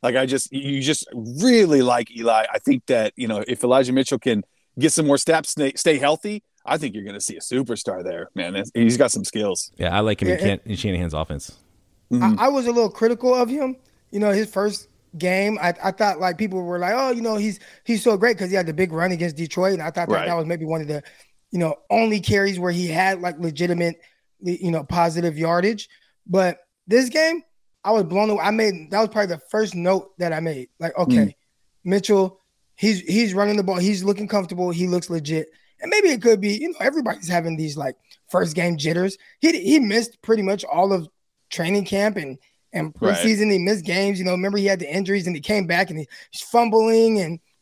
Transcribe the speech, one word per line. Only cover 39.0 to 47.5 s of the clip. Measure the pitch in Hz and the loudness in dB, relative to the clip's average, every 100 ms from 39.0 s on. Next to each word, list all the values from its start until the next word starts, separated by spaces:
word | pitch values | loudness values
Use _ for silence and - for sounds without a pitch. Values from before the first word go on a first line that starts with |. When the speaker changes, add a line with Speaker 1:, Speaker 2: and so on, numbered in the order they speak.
| 190 - _ - | 0 -4 _ 2
Speaker 3:
He, | 311 339 | 2 2
he | 349 302 | 4 4
missed | 214 214 220 _ | 4 0 0 _
pretty | - 220 | 0 2
much | 190 202 | 2 -2
all | - 151 196 | -2 2 2
of | 185 160 _ _ _ - | 2 -2 _ _ _ -14
training | - 165 202 185 | -6 0 0 0
camp | 196 208 196 | 0 0 0
and, | 139 131 _ _ _ | -8 -12 _ _ _
and | 170 156 - | -8 -8 -2
Speaker 1:
Right. | 185 190 | 0 2
Speaker 3:
preseason. | 226 208 214 | 2 2 2
He | 190 | 2
missed | 180 214 | 0 -2
games. | 160 180 196 190 | -2 -2 0 -2
You | 185 | -2
know, | |
remember | 180 196 202 | -2 -2 0
he | 196 | 0
had | 185 | 0
the | 147 | -2
injuries | 180 190 202 180 | -4 0 -2 -2
and | |
he | 160 | -6
came | - 208 170 | -2 -2 0
back | 175 190 | -2 -2
and | 156 | -6
he's | 143 - - - | -12 -16 -18 -16
fumbling | - 240 233 220 226 226 226 214 | 0 2 4 4 4 4 4 2
and, | 160 170 _ | -2 -6 _